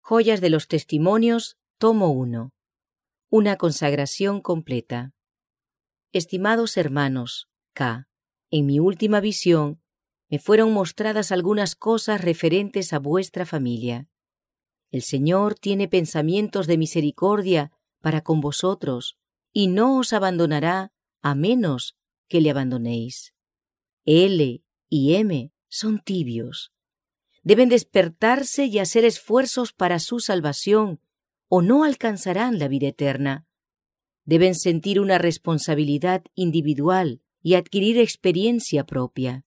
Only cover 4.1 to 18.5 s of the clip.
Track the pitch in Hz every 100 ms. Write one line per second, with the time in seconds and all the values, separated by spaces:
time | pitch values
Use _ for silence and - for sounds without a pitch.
4.1 | - 196 202 - 170 160 127 - 120 127
5.1 | _ _ _ _ _ _ _ _ _ _
6.1 | 185 170 185 196 226 226 - 156 139 139
7.1 | 131 120 - - _ _ - 127 113 -
8.1 | _ _ _ _ 156 143 143 175 185 214
9.1 | 208 202 202 175 165 147 156 _ _ _
10.1 | _ _ 147 - 214 220 214 180 - 214
11.1 | 214 196 185 175 208 202 - 214 226 -
12.1 | 214 175 165 170 175 202 202 180 151 139
13.1 | 175 185 - 180 156 127 120 120 120 147
14.1 | _ _ _ _ _ _ _ _ 131 -
15.1 | 139 143 185 208 214 196 196 202 185 160
16.1 | 160 151 190 208 196 165 170 160 175 147
17.1 | - 185 208 190 175 147 _ _ _ 160
18.1 | 151 - 160 143